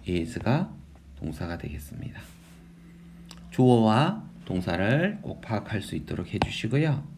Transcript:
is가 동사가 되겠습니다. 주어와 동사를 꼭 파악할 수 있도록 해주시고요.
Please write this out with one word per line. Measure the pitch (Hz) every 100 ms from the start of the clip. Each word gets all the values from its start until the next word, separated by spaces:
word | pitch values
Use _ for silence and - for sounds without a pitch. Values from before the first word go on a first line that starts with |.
| -
is가 | 87 82 - 101 139 196 - - - - -
동사가 | 80 78 85 85
되겠습니다. | - 73 - - - - - - - - - - - - - - - - -
주어와 | - 127 120 110 110 160 220 - -
동사를 | - 95 90 87 98 139 185 214
꼭 | - -
파악할 | - 107 - 92
수 | - 87
있도록 | 76 - 87
해주시고요. | - - - 110 135 156 143 -